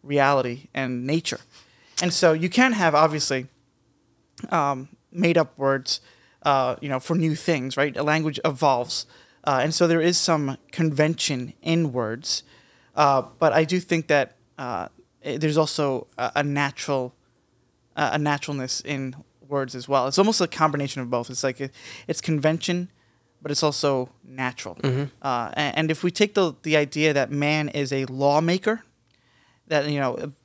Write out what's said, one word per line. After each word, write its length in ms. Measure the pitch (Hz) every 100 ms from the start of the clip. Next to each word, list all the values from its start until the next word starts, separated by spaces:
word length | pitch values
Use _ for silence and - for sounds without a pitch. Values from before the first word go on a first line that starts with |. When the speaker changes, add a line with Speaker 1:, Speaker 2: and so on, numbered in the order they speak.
Speaker 1:
reality 640 | 143 143 139 139 123 123 -
and 340 | - 131 123 127
nature. 320 | 160 - - - - _ _ _ -
And 120 | 180
so 200 | 170 175
you 160 | 160 175
can 240 | 208 254
have, 200 | 220 170
obviously, 540 | 147 156 151 - 135 127 _ _ _ _ _ _ _ _ - -
um, 380 | 175 143 135 135 _ _
made 260 | 175 170 170
up 200 | 151 -
words, 440 | 139 135 131 - - _ _ _
uh, 320 | 147 139 127 120
you 80 | 147
know, 100 | 131
for 160 | - 170
new 200 | 160 156
things, 420 | - 156 127 131
right? 180 | 147 123
A 60 |
language 360 | 147 156 156 135 160
evolves. 600 | 135 151 127 123 - - - _ _
Uh, 180 | - 131
and 100 | 143
so 140 | 160 175
there 140 | 165
is 160 | 165 175
some 400 | - 160 139 135 _
convention 840 | - 160 139 156 165 - 135 123 -
in 300 | 160 165 156
words. 500 | 123 110 120 - - - - _ _ _ -
Uh, 280 | 147 135 127 -
but 140 | 160
I 100 | 151
do 160 | 160 180
think 280 | 175 170 160
that, 280 | 147 131 _ _ -
uh, 320 | 123 98 - _ _ _ -
i-, 120 | 139
there's 200 | 156 151
also 500 | 156 - 143 131 - -
a, 140 | 120 -
a 60 |
natural, 720 | 147 143 143 - - 135 123 _ _ _ _ _ _ _ _ -
uh, 160 | 147
a 60 | 151
naturalness 640 | 147 143 - 143 131 -
in 340 | - 139 131 131 - _ 135
words 260 | 143 131
as 140 | 135 123
well. 200 | 139 127
It's 100 | -
almost 220 | 202 220
a 60 | 175
combination 540 | - 156 143 139 139
of 80 | 123
both. 200 | 123 120
It's 140 | 127
like, 180 | 135 123
it, 100 | 135 - - - -
it's 120 | 156
convention, 720 | - 156 151 160 - 175 180 _ _ _ _ _
but 80 | 147
it's 120 | 147
also 460 | 156 139 147 135 127 _
natural. 520 | - 131 127 - - 87
Speaker 2:
Mm-hmm. 280 | 139 127 139 _
Speaker 1:
Uh, 300 | 139 123 117
a-, 60 | -
and 300 | 147 139 160
if 140 | 160
we 80 | 180
take 220 | 170 208
the, 200 | 208 180 139
the 120 | 156 156
idea 380 | 147 151 156
that 180 | 143 127
man 380 | 143 147 156 147
is 240 | 147 135
a 120 | 135 135
lawmaker, 800 | 127 139 147 165 185 202 226 _ _ _ _ _ _ _ _ _
that, 200 | 151 147
you 100 | 147
know 340 | 135 - 143 139